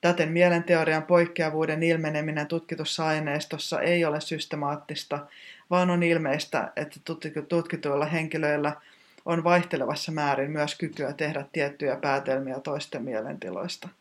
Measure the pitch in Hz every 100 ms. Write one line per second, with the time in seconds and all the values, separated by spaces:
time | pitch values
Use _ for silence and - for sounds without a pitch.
0 | 170 175 156 170 175 170 170 170 160 156
1 | 156 175 170 170 160 156 160 156 165 165
2 | 156 151 156 151 147 165 - 160 151 -
3 | 160 156 151 147 - 151 - 175 165 175
4 | 165 151 - 156 - 151 143 147 - 151
5 | - 147 147 - - - _ 180 180 175
6 | 170 170 151 151 - 147 - - 147 -
7 | - 160 156 151 147 170 170 - 147 139
8 | 151 165 160 156 151 147 147 151 - -
9 | _ - - 170 165 175 175 151 131 147
10 | - 156 147 139 139 156 147 - 165 -
11 | 139 143 151 156 - 160 143 143 143 135
12 | 147 139 135 131 135 131 135 147 - 143
13 | 117 110 110 - 92 92 175 - 185 _